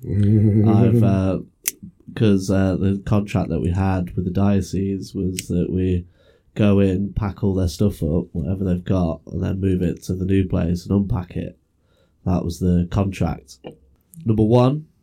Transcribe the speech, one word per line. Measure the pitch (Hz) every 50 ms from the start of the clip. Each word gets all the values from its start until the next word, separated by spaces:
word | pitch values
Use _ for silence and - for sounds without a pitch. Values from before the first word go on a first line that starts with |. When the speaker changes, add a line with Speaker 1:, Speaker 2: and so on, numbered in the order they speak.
| -
Speaker 1:
<laughs> | - - 101 101 101 110 107 104 107 101 110 104 107 107 107 120
Speaker 2:
I've, | 113 113 117
uh, | 107 98 95 95 95 95 92 87 - - _ _ _ - - _ - - _ _ _ - 85
'cause, | - 120 107 101 95 95 98
uh, | 98 95 95 95 92
the | - - 98 98 98 95
contract | - 110 104 104 104 - 95 - -
that | 78 76
we | 60 90
had | 87 92 95 95 92 92 90 90 -
with | 92 87
the | 90
diocese | 87 95 98 101 101 98 95 - - 92 98 98 98 95 92 - -
was | 98 95 92 92 90 - -
that | - 87 87 -
we | - 92 92 92 90 87 87 - _ _ _ _ _ _ _ _ _
go | - 107 104 101 98
in, | 98 95 92 95 101 98
pack | - - 110 98 90 - -
all | 101 95
their | 92 92 82
stuff | - - 107 104 - -
up, | 82 76 78 - - -
whatever | - 85 71 82 95 92 98
they've | 95 90 90
got, | 87 - 101 92 90 85 78 - _ -
and | - 85 92
then | 92 92 95
move | 98 95 92 87
it | 87 85 - - -
to | - 92
the | 92 90
new | 92 98 98 95 90
place | - 90 87 82 87 87 -
and | - 98
unpack | 101 101 95 120 92 87 - -
it. | 95 87 - - _ _ _ _ _ _ _ _ _ _ _ _ _ _
That | 92 92 87 -
was | 87 87 -
the | 95 90 87 87 87 87
contract. | - 101 95 98 92 - 90 78 71 - - - - _ - - - _ _ _ _ _ _ _ - - -
Number | 117 110 107 110
one, | 107 120 123 123 131 147 156 156 _ _ _